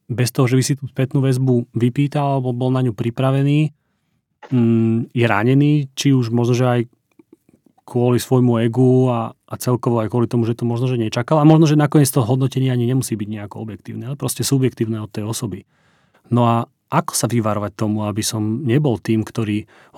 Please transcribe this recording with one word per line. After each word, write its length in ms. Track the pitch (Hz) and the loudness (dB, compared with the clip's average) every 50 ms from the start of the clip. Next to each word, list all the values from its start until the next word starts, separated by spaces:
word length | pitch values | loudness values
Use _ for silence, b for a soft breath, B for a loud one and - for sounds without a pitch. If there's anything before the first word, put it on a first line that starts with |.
| _ - | _ -8
bez 240 | 117 107 123 113 | -4 -4 -4 -2
toho, 160 | - - 135 117 | 0 0 0 2
že 80 | 131 131 | 2 2
by 40 | 127 | 0
si 100 | - 143 | 0 -2
tú 140 | - 135 120 | -4 -6 -8
spätnú 320 | - - 131 127 - 143 | -6 -4 -4 -2 0 0
väzbu 560 | 131 135 127 131 131 131 123 120 120 - - | 0 0 0 0 0 2 2 0 0 -4 -4
vypýtal 640 | 113 120 123 120 143 143 139 - 151 143 143 139 135 | -2 -2 0 0 0 -2 -2 -2 -2 -2 0 -2 -2
alebo 160 | 123 127 123 | -2 -4 -4
bol 160 | 120 127 127 | -2 -2 -2
na 80 | 127 127 | 0 0
ňu 140 | 127 123 104 | 0 -2 -2
pripravený, 760 | - - 117 117 - 131 131 135 135 139 143 143 151 156 151 - _ _ _ _ _ _ _ _ _ _ _ _ _ - - | -4 -4 -4 -2 0 0 0 2 2 2 2 2 2 0 0 -4 _ _ _ _ _ _ _ _ _ _ _ _ _ -8 -2
mm, 600 | 131 123 117 113 117 113 113 113 113 117 - - | 0 2 2 4 2 2 2 2 0 -2 -4 -4
je 120 | - 127 117 113 | -2 0 0 2
ranený, 440 | 104 101 110 123 135 139 147 147 151 151 139 135 _ | 2 2 2 2 4 4 4 4 2 2 0 -4 _
či 220 | - - 143 135 | -2 0 2 2
už 160 | 131 120 113 | 2 2 0
možno, 240 | 117 120 120 120 123 | 0 0 2 2 2
že 100 | 117 127 | 2 2
aj 140 | 123 123 120 117 - _ _ _ _ _ _ _ _ _ _ _ _ _ _ _ _ _ _ _ | 2 0 0 -2 -4 _ _ _ _ _ _ _ _ _ _ _ _ _ _ _ _ _ _ _
kvôli 320 | - - 123 120 123 123 | -6 -2 0 2 2 2
svojmu 480 | 113 - - 131 123 123 123 117 113 117 | 2 2 2 2 4 4 4 2 2 0
egu 480 | 120 113 123 131 127 127 127 127 127 | 0 2 2 4 4 4 4 2 2
a, 240 | 120 117 113 120 - | 0 -2 -4 -8 -10
a 180 | _ _ - 117 - | _ _ -14 -12 -6
celkovo 400 | - 127 123 117 - 127 117 117 | -4 -2 -2 0 0 0 0 0
aj 80 | 110 101 | -2 -2
kvôli 160 | 123 123 117 | 0 -2 0
tomu, 240 | 117 - 120 113 117 | 0 0 0 0 -2
že 80 | 120 | -2
to 80 | - 120 | -4 -4
možno, 240 | 117 120 117 131 127 | -4 -4 -2 -4 -2
že 80 | 127 | -2
nečakal. 400 | 117 110 110 - 120 120 - 156 | -2 -4 -4 -4 -4 -2 0 2
A 80 | 156 147 | 4 6
možno, 240 | 156 160 156 165 147 | 6 8 6 6 4
že 80 | 151 | 4
nakoniec 320 | 151 147 147 - 156 143 - | 4 2 4 4 4 4 4
to 160 | - 143 113 | 2 0 0
hodnotenie 480 | 104 131 131 135 135 - 131 131 131 | 0 0 0 0 -2 -2 -2 -2 0
ani 160 | 123 123 120 120 | 0 0 0 0
nemusí 240 | 131 131 117 - | 0 -2 -2 -2
byť 160 | 117 104 104 101 | -4 -6 -6 -8
nejako 320 | 107 104 101 98 - 110 | -10 -10 -12 -12 -12 -12
objektívne, 480 | 110 110 101 98 - 117 110 110 113 127 | -12 -12 -12 -14 -14 -14 -12 -12 -10 -10
ale 80 | 143 | -8
proste 240 | - 135 131 - - | -6 -6 -6 -4 -4
subjektívne 640 | 120 - 139 135 131 120 - - 117 110 113 110 107 | -2 0 0 2 2 0 0 -2 -2 -2 -4 -6 -8
od 80 | 101 | -10
tej 160 | - 110 104 107 | -8 -8 -6 -6
osoby. 400 | 110 - 117 98 90 104 - _ _ _ _ _ _ _ _ _ _ _ _ - | -6 -6 -8 -8 -8 -10 -14 _ _ _ _ _ _ _ _ _ _ _ _ -2
No 160 | 117 - - 117 | 2 2 4 4
a 160 | 117 117 - - _ _ _ - | 2 0 -2 -6 _ _ _ -4
ako 240 | - 156 - - | -2 -2 -2 -2
sa 160 | - - - 120 | -2 -4 -2 -2
vyvarovať 480 | 123 120 107 107 104 104 104 101 - | 0 -2 -2 -2 -2 -4 -6 -8 -6
tomu, 320 | - 113 104 104 107 104 104 | -4 -4 -2 -2 -2 -4 -4
aby 160 | 101 110 104 | -4 -4 -6
som 400 | - - 110 107 107 110 131 165 | -4 -4 -4 -4 -4 -4 -4 -4
nebol 320 | 117 113 151 147 135 110 | -4 -4 -2 -2 -2 -2
tým, 240 | 101 - - 110 110 | -2 -2 -2 -2 -2
ktorý 480 | 104 - - - 110 104 104 107 107 b b b b b b | -2 -4 -6 -6 -4 -4 -4 -6 -6 b b b b b b